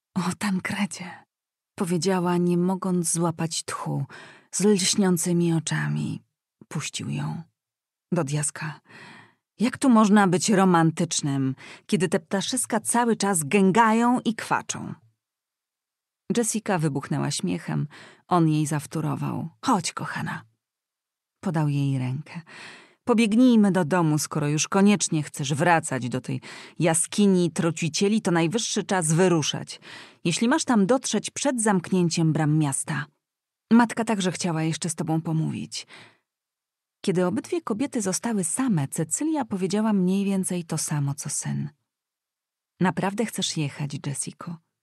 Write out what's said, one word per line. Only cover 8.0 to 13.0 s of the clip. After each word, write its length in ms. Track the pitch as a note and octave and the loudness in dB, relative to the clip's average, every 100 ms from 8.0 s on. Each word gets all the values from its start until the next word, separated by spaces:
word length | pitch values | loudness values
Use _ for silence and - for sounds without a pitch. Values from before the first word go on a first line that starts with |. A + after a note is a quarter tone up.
| - | -4
Do 120 | F3+ | -2
diaska. 580 | C#3 D3 D3 - D#3 - _ - - - - _ _ - | 0 -2 -4 -6 -10 -12 _ -20 -20 -20 -20 _ _ -2
Jak 180 | A#3 - | -2 2
tu 120 | C#4 | 4
można 380 | A3 G#3+ G#3+ G3 | 6 6 6 6
być 220 | F3+ - | 2 2
romantycznym, 1080 | F#3+ F#3+ E3+ D#3+ D#3+ E3+ - D3 C#3 C3+ C3 - - - | 4 6 6 4 2 -4 -2 -2 -2 -2 -4 -12 -16 -2
kiedy 240 | G3 F3 | 0 0
te 100 | G3 | -2
ptaszyska 600 | - G3 - B3+ - A3+ | -2 -4 -4 -4 -2 -4
cały 360 | - A#3+ | 0 0